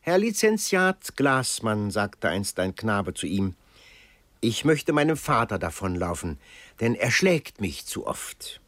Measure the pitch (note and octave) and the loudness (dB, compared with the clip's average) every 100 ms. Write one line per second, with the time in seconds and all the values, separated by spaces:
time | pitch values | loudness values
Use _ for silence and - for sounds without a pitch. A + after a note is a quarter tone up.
0 | - F3+ A3 G#3 A3 G#3+ - F#3+ F#3 F#3+ | 2 2 2 2 2 2 0 2 2 0
1 | - - C#3 C3 B2+ - A2+ G#2+ G#2 G2+ | -6 0 2 4 2 -2 0 0 0 0
2 | G#2 - - F2 G2+ - F#2 F#2 A2 G2+ | -2 -2 -2 0 -2 -2 -2 -2 -2 0
3 | F2 D2+ F2+ G2 G2 F2+ _ - - - | -2 -4 -4 0 -2 -4 _ -20 -20 -20
4 | - _ _ _ A#2 A2+ D3 D3+ - D3+ | -20 _ _ _ -2 0 2 2 2 2
5 | D3 D#3 - B2 A#2 G2 F2 - F#2+ F2+ | 2 0 0 0 2 -2 -4 -4 -4 -2
6 | F2+ E2+ F2+ D2 - - - - A#2 A#2+ | -2 -4 -6 -8 -12 -20 -20 -4 0 2
7 | A#2+ - F#3 E3+ - - F#2+ D2+ - - | 2 2 4 2 0 -6 -6 -6 -10 -8
8 | - - - - - - | -6 -6 -8 -14 -16 -18